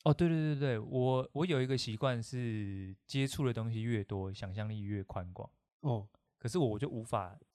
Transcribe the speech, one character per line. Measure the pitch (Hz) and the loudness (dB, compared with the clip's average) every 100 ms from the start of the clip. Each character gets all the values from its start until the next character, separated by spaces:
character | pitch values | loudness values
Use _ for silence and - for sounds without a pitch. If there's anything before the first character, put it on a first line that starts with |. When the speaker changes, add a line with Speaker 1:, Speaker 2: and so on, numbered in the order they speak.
Speaker 1:
哦， | 156 | 4
对， | 147 175 | 6 6
对， | 160 156 143 | 4 2 2
对， | |
对， | 139 113 | 0 0
我， | 120 127 127 131 131 | 0 2 4 2 0
我 | 143 180 | -2 2
有 | 139 | 2
一 | 127 | 2
个 | 131 | 0
习 | - 107 | 0 0
惯 | 139 120 | 0 0
是 | 113 127 120 107 101 98 95 95 _ | -4 -4 -2 -2 -4 -6 -8 -12 _
接 | 139 135 | 0 0
触 | - 135 | 2 0
的 | |
东 | 113 113 | 0 -2
西 | 113 | -2
越 | 113 113 | 0 0
多， | 98 101 95 | 0 -2 -4
想 | 95 98 | -6 -6
象 | 98 107 | -4 -4
力 | 107 | -4
越 | 101 104 | -4 -4
宽 | 95 - 90 | -4 -6 -8
广。 | 90 - - _ _ | -10 -14 -16 _ _
Speaker 2:
哦。 | 147 117 101 _ _ _ | -2 -2 -4 _ _ _
Speaker 1:
可 | 123 | -2
是 | 180 | 2
我 | 131 104 | 2 2
就 | 139 | -2
无 | 117 | -4
法 | 113 113 92 104 - | -2 -2 -4 -10 -20